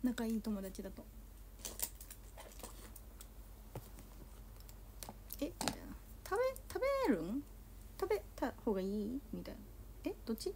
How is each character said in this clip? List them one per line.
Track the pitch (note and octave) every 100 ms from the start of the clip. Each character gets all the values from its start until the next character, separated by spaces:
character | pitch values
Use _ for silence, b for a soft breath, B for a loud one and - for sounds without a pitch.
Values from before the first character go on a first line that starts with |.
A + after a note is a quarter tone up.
| B3+
仲 | A3+
い | A3+ A3+
い |
友 | A3 G3+
達 | G3 F#3+
だ | F#3+
と。 | - - - - - - - - - - - - - - - - - - - - - - - - - - - - - - - - - - - - - - - - - - - - -
「え？」 | D4
み | -
た | -
い |
な。 | - - - - -
「食 | - G4
べ、 | C5 C5 -
食 | F4+ B4+ C#5 A#4+
べ | F#3
る |
ん？ | E3 B3+ - - - - - -
食 | F#4+
べ | G#4 - -
た | C4+ -
方 | -
が | G3
い | F#3+
い？」 | G#3 G#3 C4 -
み | F3+
た | F3+
い |
な。 | - - - - - D#4
「え？ | -
ど | -
っ | A3+
ち？」 | F#4